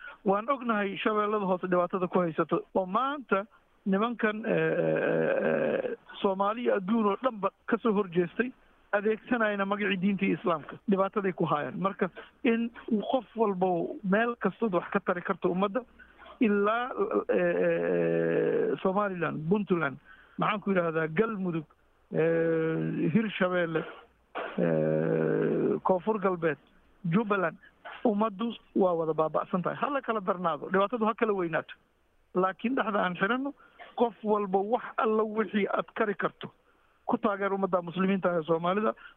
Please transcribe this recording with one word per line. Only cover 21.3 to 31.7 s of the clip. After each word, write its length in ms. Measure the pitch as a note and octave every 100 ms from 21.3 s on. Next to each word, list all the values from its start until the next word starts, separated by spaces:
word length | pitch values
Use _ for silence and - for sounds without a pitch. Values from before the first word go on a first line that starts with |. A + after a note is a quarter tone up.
| G#3 F#3 D#3+ D3+ _ _ _ _
eh, 960 | D#3+ D#3+ E3 E3 E3 D#3+ D#3+ D#3+ D#3+ E3+
Hirshabeelle, 720 | G3+ A3 - F3+ F3+ E3 D#3 - - - _ _ - - -
eh, 1200 | E3+ D#2+ D#2 D#2 D#2+ - - - - - - -
Koonfur 360 | - F#3 G#3 G#3+
Galbeed, 360 | F#3+ F3 D#3+ C#3+ _ _ _ _ E3+
Jubbaland, 480 | F3 A3 G3+ E3+ - - _ - -
ummaddu 480 | B3 G#3 A3 F#3 A#3 A3+ -
waa 180 | - F#3
wada 200 | E3+ D#3+
baaba'san 500 | D#3 D#3 D#3 - F#3
tahay. 140 | E3 D3
Ha 120 | -
la 100 | C#4+
kala 200 | B3+ A3
darnaado, 480 | G3 F3+ F3 C#3+ C#3
dhibaatadu 320 | F#3 G3+ A#3+ A3
ha 80 |
kala 180 | A3+ A3
weynaato. 420 | G3+ F3 D#3 -